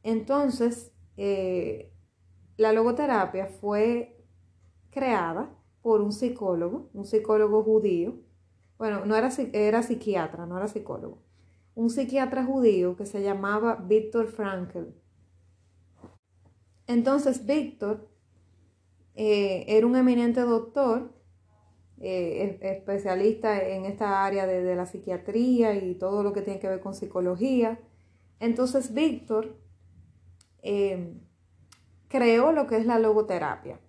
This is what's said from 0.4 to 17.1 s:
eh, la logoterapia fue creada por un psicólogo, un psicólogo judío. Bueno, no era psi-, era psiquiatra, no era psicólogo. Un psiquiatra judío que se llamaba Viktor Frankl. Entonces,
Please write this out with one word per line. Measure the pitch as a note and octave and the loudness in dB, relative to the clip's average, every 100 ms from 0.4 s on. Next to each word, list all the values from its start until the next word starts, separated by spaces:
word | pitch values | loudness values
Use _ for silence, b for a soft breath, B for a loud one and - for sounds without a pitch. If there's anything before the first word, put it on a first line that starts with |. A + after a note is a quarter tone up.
| C#4+ A#3+ A#3 A#3 - _ - - | 0 2 0 -2 -14 _ -20 -6
eh, | G3+ G3 F#3 F#3 F3 - - - _ _ _ _ _ | -2 -2 -2 -2 -4 -8 -14 -20 _ _ _ _ _
la | - A3 | 0 2
logoterapia | A3 A#3 B3 D4 A3+ F3+ F#3 G3 | 4 2 2 2 2 0 -2 -8
fue | - G3+ G#3 A3 A#3+ A#3 - _ _ _ _ _ _ _ | -6 -2 2 2 0 -6 -16 _ _ _ _ _ _ _
creada | C#4 C4 G#3 E3 E3+ D4 - _ _ | -4 0 0 0 -4 -8 -14 _ _
por | A#3 G#3+ | 2 2
un | G#3 | 2
psicólogo, | G#3 B3 B3 F#3+ F3 E3+ A3+ - | -2 -4 -2 -2 0 -2 -6 -10
un | G3+ | -14
psicólogo | G3 A3 G#3+ G#3+ G#3 G#3+ | -2 -2 2 4 4 4
judío. | A3 A3 G#3 F3 F#3 - _ _ _ _ _ _ | 4 4 4 0 -2 -8 _ _ _ _ _ _
Bueno, | A3 G3+ | -4 -4
no | G3+ | 0
era | A3 B3+ | 2 2
psi-, | B3+ B3 | -2 -4
era | G#3+ G#3+ A3+ | 2 2 2
psiquiatra, | A#3 A#3+ G#3+ F#3 D#3+ E3 | 0 -4 -2 -2 -2 -8
no | E3+ F3+ | -10 -6
era | G#3 | -6
psicólogo. | G#3 G#3 C#3 - - _ _ _ _ _ | -6 -8 -10 -12 -16 _ _ _ _ _
Un | - A#3 | -2 -2
psiquiatra | A#3 B3 C4+ B3+ C4 | 0 -2 -2 0 -2
judío | B3+ C4+ A#3 F#3 F3+ | 0 4 4 4 0
que | F3+ | -2
se | G3+ G3+ | -8 -4
llamaba | G3+ G3 G3 G#3 A#3 | -2 -2 -2 0 0
Viktor | A3 F#3 G#3+ G#3+ A#3 A3 | -2 2 0 2 -4 -4
Frankl. | A3 G3+ F#3+ F3+ F3 E3 - _ _ _ _ _ _ _ _ _ _ - _ _ _ _ _ _ _ - | -4 -6 -6 -8 -10 -14 -18 _ _ _ _ _ _ _ _ _ _ -20 _ _ _ _ _ _ _ -2
Entonces, | A#3+ A#3+ | 0 2